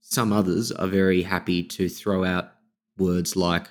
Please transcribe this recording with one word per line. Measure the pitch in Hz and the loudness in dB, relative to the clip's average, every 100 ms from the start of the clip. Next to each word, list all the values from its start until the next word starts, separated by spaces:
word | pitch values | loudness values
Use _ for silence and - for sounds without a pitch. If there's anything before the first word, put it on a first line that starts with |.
some | - - 110 | -4 -2 2
others | 104 92 87 117 | 2 2 0 -2
are | - 95 | -4 0
very | 95 95 90 | 2 4 4
happy | 90 95 - 90 | 2 -2 0 -2
to | 87 - 92 | -2 -4 -4
throw | - - 95 | -4 -4 0
out | 92 90 87 _ _ _ _ - | 0 -2 -4 _ _ _ _ -2
words | 95 87 85 92 | 0 0 0 0
like | 87 85 - | 0 0 -4